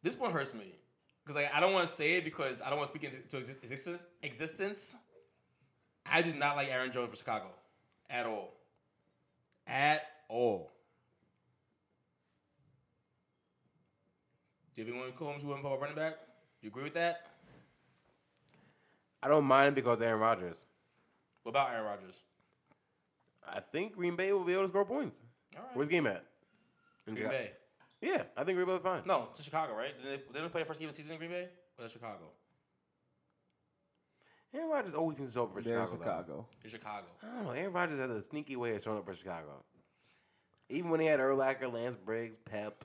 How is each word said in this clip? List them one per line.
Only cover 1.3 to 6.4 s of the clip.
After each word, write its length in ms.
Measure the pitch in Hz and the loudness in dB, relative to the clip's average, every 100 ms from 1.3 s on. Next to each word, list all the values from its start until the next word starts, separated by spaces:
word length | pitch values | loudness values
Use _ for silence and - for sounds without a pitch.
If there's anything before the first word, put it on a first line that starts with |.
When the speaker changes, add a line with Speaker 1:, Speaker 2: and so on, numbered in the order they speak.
| 143 | 0
Speaker 1:
like, 160 | 143 147 | 2 6
I 60 | |
don't 100 | 180 | 6
wanna 160 | 190 170 | 6 2
say 260 | - 151 180 | 2 2 2
it 100 | 156 | 0
because 360 | - 139 120 | -2 -4 -2
I 60 | 123 | -2
don't 80 | 143 | 0
wanna 80 | 143 | -2
speak 180 | 147 143 | -4 -8
into, 120 | 127 | -10
to 180 | - 139 | -8 -8
exis-, 260 | 123 131 | -8 -12
existence. 420 | 120 135 - 175 - _ | -10 -8 -6 -8 -10 _
Existence. 720 | 151 117 160 165 190 202 - - _ - _ _ _ _ _ _ _ _ - | -12 -6 -6 -2 -4 -2 -6 -6 _ -20 _ _ _ _ _ _ _ _ 2
I 160 | 156 | 4
do 120 | 170 | 4
not 240 | 151 | 2